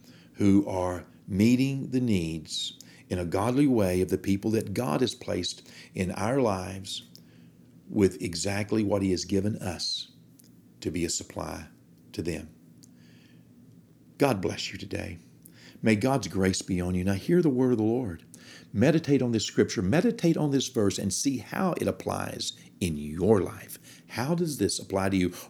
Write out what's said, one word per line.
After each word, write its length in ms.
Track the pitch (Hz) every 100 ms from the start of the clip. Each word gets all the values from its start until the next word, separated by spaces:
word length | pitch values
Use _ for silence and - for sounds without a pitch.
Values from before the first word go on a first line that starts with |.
| - - - -
who 320 | 101 101 101
are 380 | 92 90 90 - - -
meeting 640 | 95 113 123 135 135 -
the 100 | 131
needs 800 | 123 95 82 80 76 - - - - - -
in 100 | 92
a 60 | 87
godly 420 | 95 110 127 147
way 340 | 117 92 90
of 80 | 90
the 80 | 95
people 340 | 98 98 110
that 220 | 110 -
God 280 | 98 131 135
has 140 | 123 -
placed 540 | - 92 87 - - - -
in 180 | 101 92
our 280 | 92 104 139
lives 640 | 117 92 92 95 95 - - - - - - - - - -
with 320 | - 95 -
exactly 640 | 90 85 95 101 107 110
what 180 | 101 101
He 100 | 95
has 140 | 87 85
given 320 | 98 101 113
us 540 | 98 82 - - - - - - - - - -
to 80 | 98
be 120 | 85
a 60 | 82
supply 560 | - 98 - 80 82 82 - - - -
to 80 | -
them. 280 | 85 80 - - - - - - - - - - - - - - - - - -
God 220 | 139 101
bless 320 | 90 101 -
you 60 | 95
today. 420 | - 95 90 90 - - - - - -
May 140 | 113 107
God's 320 | 131 135 98
grace 320 | 95 95 92
be 180 | - 92
on 160 | 90 90
you. 80 |
Now 100 | 92
hear 280 | 95 - 175
the 80 | 160
word 240 | 123 127
of 40 | 120
the 60 |
Lord. 400 | 107 120 113 82 - - - - -
Meditate 500 | 101 131 156 143 139
on 120 | 123
this 120 | 113 -
scripture. 360 | - 101 -
Meditate 560 | 92 147 240 233 170 156
on 140 | 147
this 180 | 135 -
verse 280 | 117 101 -
and 160 | 196
see 240 | - 143 123
how 340 | - - 185
it 140 | - 95
applies 640 | - 98 95 92 - 120 - - -
in 180 | 92 73
your 440 | 76 80 92 107
life. 360 | 82 - - - - - -
How 260 | 110 135
does 240 | 170 170 123
this 220 | 95 -
apply 300 | - 98 95
to 80 | 95
you, 160 | 90 -